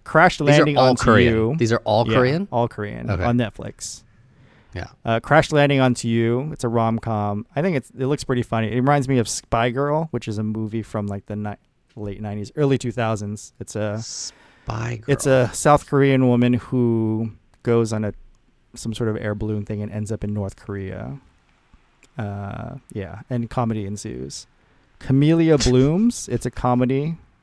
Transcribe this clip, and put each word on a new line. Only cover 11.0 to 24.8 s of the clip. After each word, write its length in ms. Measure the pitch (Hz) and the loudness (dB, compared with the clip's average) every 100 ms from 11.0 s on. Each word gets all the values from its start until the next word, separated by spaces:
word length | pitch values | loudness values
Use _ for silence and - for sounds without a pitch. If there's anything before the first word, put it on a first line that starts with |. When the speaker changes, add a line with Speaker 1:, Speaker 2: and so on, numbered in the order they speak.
| 101 | -6
Speaker 1:
like, 200 | 101 - | -6 -8
the 80 | 104 | -8
ni-, 220 | 104 101 _ _ _ - | -8 -10 _ _ _ -14
late 260 | 104 95 | -10 -10
nineties, 300 | 107 104 101 - | -8 -8 -8 -2
early 220 | 143 131 | 2 2
two 120 | 123 | -2
thousands. 600 | 117 113 110 104 104 - - | -2 -2 -2 -6 -10 -12 -16
It's 160 | - 107 | -10 -6
a 240 | 104 107 | -4 -6
Speaker 2:
Spy 960 | 110 - - - _ _ - 113 113 117 | -8 -10 -12 -14 _ _ -8 -6 -6 -6
Girl. 180 | - | -2
Speaker 1:
it's 140 | 139 143 | 0 2
a 240 | 131 120 | 4 2
South 320 | - 151 147 - | 2 4 4 2
Korean 400 | 139 139 131 127 | 2 4 4 4
woman 260 | 120 123 | 4 4
who 800 | 117 - 127 120 113 110 110 113 - _ _ | 0 -2 0 2 0 0 -2 -6 -10 _ _
goes 320 | - 117 113 | 0 2 2
on 100 | 110 107 | -2 -4
a, 80 | - - _ _ _ _ | -8 -16 _ _ _ _
some 200 | - 113 110 | -12 -8 -4
sort 140 | 117 | -4
of 80 | 107 | -4
air 180 | 107 104 | -4 -4
balloon 300 | 107 107 101 | -4 -4 -6
thing 180 | 104 | -6
and 80 | 104 | -6
ends 200 | 107 104 | -6 -6
up 120 | 110 | -6
in 100 | 104 | -4
North 220 | 104 98 - | -4 -6 -8
Korea. 640 | - 98 95 - 117 139 _ _ _ _ _ _ _ _ _ - | -12 -10 -8 -10 -12 -14 _ _ _ _ _ _ _ _ _ -10
Uh, 580 | 104 101 101 - 113 - - | -8 -8 -10 -10 -12 -14 -14
yeah, 280 | 110 92 104 - | -12 -10 -12 -8
and 200 | 120 117 | -6 -4
comedy 360 | - 117 110 98 | -2 -2 -2 -6
ensues. 640 | 104 110 62 139 - - _ _ _ | -8 -10 -10 -12 -14 -18 _ _ _